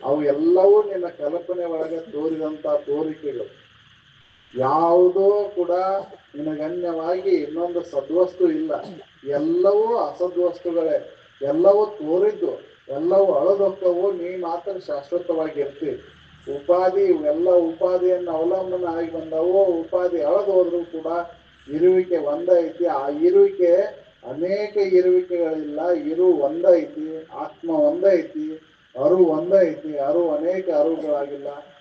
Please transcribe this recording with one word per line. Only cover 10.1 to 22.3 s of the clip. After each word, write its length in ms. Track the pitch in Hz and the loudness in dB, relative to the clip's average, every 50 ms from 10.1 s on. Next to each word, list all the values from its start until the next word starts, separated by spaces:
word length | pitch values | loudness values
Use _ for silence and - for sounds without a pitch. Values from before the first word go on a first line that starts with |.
| - - 180 180 175 175 175 175 170 - - 180 165 170 160 160 - - - - - - _ _ _ _ | -4 -4 -6 -4 -2 -2 -2 -2 -2 -4 -8 -4 -4 -2 -2 0 -2 -4 -4 -8 -20 -20 _ _ _ _
ಎಲ್ಲವೂ 440 | 135 139 147 160 180 196 202 208 214 | -6 -4 0 4 4 6 6 4 2
ತೋರಿದ್ದು, 680 | 202 - - 151 151 165 180 196 214 208 - 175 139 - - - - - _ _ - | 0 -4 -10 -6 -2 0 0 0 0 0 -2 -6 -6 -6 -8 -14 -20 -20 _ _ -10
ಎಲ್ಲವೂ 440 | 135 139 160 175 190 196 196 190 | -8 -4 -2 2 4 4 4 4
ಅಳದೊಕ್ಕವು. 800 | 160 139 147 180 202 202 196 190 190 - 185 180 175 175 190 202 | 2 2 2 2 2 2 2 0 0 0 0 0 0 2 0 -2
ನೀ 240 | 190 175 170 175 185 | -2 -4 -8 -8 -8
ಮಾತ್ರ 360 | 185 180 165 165 165 - 202 185 185 - | -8 -6 -6 -8 -8 -8 -8 -10 -10 -8
ಶಾಶ್ವತವಾಗಿರ್ತಿ. 1300 | - 147 139 143 - 175 175 175 - 165 160 160 156 - 143 139 135 - - 160 143 120 - - - - - _ - - - _ 139 139 | -8 -8 -8 -8 -6 -6 -6 -4 -2 -2 -2 -2 -4 -4 -6 -6 -6 -6 -8 -6 -6 -6 -8 -12 -20 -20 -20 _ -20 -20 -18 _ -10 -10
ಉಪಾಧಿ, 440 | 143 - - 175 180 185 185 180 202 | -10 0 2 2 4 4 2 2 2
ಇವೆಲ್ಲ 500 | 196 185 175 156 151 147 147 160 175 185 | 2 2 2 2 2 0 0 2 2 4
ಉಪಾಧಿಯನ್ನು 800 | 180 175 165 160 160 - 190 180 185 180 180 180 180 175 180 170 | 4 4 4 2 -2 -2 0 0 0 2 2 2 0 0 -2 -4
ಅವಲಂಬನೆ 560 | 160 156 165 175 185 185 185 185 180 180 180 | -2 -2 0 0 0 -2 -2 -4 -4 -4 -4
ಆಗಿ 260 | 170 160 165 165 160 | -4 -4 -4 -6 -6
ಬಂದವು. 520 | 160 160 160 160 156 160 165 180 185 196 196 | -6 -10 -8 -6 -2 0 0 2 4 4 4
ಉಪಾಧಿ 560 | 185 170 165 160 - - 180 180 175 175 165 | 4 2 -2 -4 -2 -2 0 0 0 -2 0
ಅಳದು 300 | 147 147 175 202 202 202 | 0 2 2 2 0 2
ಹೋದ್ರು 320 | 196 185 180 170 175 175 165 | 2 2 2 2 0 -4 -6
ಕೂಡ 220 | - - 160 156 160 165 175 170 - - - _ _ _ _ _ 135 143 | -6 -10 -8 -6 -4 -4 -4 -6 -8 -14 -20 _ _ _ _ _ -10 -4
ಇರುವಿಕೆ 420 | 156 175 185 185 185 185 180 175 | 2 4 4 4 4 2 0 -2
ಒಂದೇ 500 | 160 147 147 | -2 -2 -2